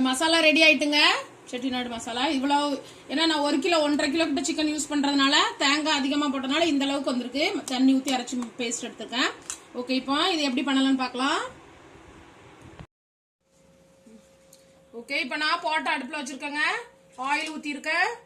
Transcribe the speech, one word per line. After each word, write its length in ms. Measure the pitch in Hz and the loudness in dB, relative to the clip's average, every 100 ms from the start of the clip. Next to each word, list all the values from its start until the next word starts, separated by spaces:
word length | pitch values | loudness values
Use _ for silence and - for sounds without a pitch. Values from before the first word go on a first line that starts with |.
| 262 | 0
மசாலா 300 | 269 330 330 311 | 2 2 4 6
ரெடி 140 | 302 320 | 6 6
ஆயிட்டுங்க, 340 | 285 294 294 330 508 - - - | 6 2 4 4 2 -4 -16 -12
செட்டிநாடு 380 | 247 262 247 240 233 | -8 -6 -4 -6 -8
மசாலா. 280 | 233 240 294 269 | -6 -2 0 0
இவ்வளோ, 200 | 277 285 294 269 - - - | 2 2 0 -4 -8 -18 -6
ஏன்னா 120 | 269 330 | 0 2
நான் 140 | 302 285 | 2 0
ஒரு 100 | 294 370 | 0 2
கிலோ, 120 | 330 294 | 2 2
ஒன்றரை 200 | 294 302 | 2 2
கிலோ 120 | 320 320 | 2 0
கிட்ட 140 | 277 302 | 0 -2
சிக்கன் 220 | 311 302 | 0 -2
யூஸ் 160 | 302 - | -2 -2
பண்றதுனால 440 | 294 277 285 285 302 440 466 | 0 2 4 4 4 2 2
தேங்காய் 380 | 285 302 302 285 | 0 2 0 0
அதிகமா 260 | 262 294 294 | 0 0 0
போட்டனால 320 | 262 254 302 339 | -2 -2 0 2
இந்த 120 | 285 269 | 2 0
அளவுக்கு 260 | 277 277 | -2 -2
வந்திருக்கு. 320 | 247 240 277 339 339 - | -2 -2 -2 -2 -2 -4
தண்ணி 200 | 254 262 262 | 2 4 4
ஊத்தி 180 | 269 254 | 2 -2
அரைச்சு 240 | 247 247 233 - | -2 -6 -6 -6
பேஸ்ட் 260 | 240 - 226 | -6 -6 -8
எடுத்துருக்கேன். 440 | 202 214 247 349 - - - - 240 | -10 -6 -2 -2 -2 -12 -14 -12 -8
ஓகே, 120 | 247 262 | -2 -2
இப்போ 160 | 262 285 370 | 0 0 2
இது 140 | 320 277 | 2 0
எப்படி 160 | 247 269 | 0 0
பண்ணலாம்னு 340 | 269 269 262 262 | 2 2 2 0
பார்க்கலாம். 360 | 247 269 339 508 - - - - - - - - - - - - - - _ _ _ _ _ _ _ _ _ _ _ 220 220 - _ _ - _ _ _ 233 | -2 -2 -2 -4 -12 -20 -20 -20 -20 -20 -20 -20 -20 -20 -20 -20 -20 -20 _ _ _ _ _ _ _ _ _ _ _ -20 -20 -20 _ _ -20 _ _ _ -16
ஓகே, 180 | 233 285 | -6 -4
இப்போ 140 | 254 311 302 | -4 -2 -2
நான் 180 | 339 339 | -2 -2
பாட் 240 | 311 294 302 | -2 -2 -4
அடுப்புல 240 | 254 311 | -6 -8
வச்சிருக்கேங்க, 440 | 277 269 294 294 330 440 480 - - - 269 | -10 -10 -8 -2 -2 -4 -8 -20 -18 -8 -4
ஆயில் 220 | 302 311 302 | -4 -4 -8
ஊத்திருக்கேன். 540 | 294 294 311 339 415 466 | -8 -6 -2 0 0 -4